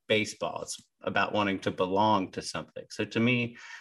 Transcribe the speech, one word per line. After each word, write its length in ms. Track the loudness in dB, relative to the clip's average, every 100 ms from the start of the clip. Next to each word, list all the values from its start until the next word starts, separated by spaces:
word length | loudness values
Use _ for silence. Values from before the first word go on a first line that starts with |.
| 2
baseball. 540 | 2 2 -4 -6 -6
It's 200 | -8 -12 -16 _
about 320 | -2 0 2
wanting 240 | 2 2 0
to 100 | -2
belong 600 | 0 2 4 4 4 0
to 100 | -6
something. 420 | -8 -8 -10 -14 -10
So 140 | -6
to 160 | -2 2
me, 360 | 2 2 -2 -8 -16 -12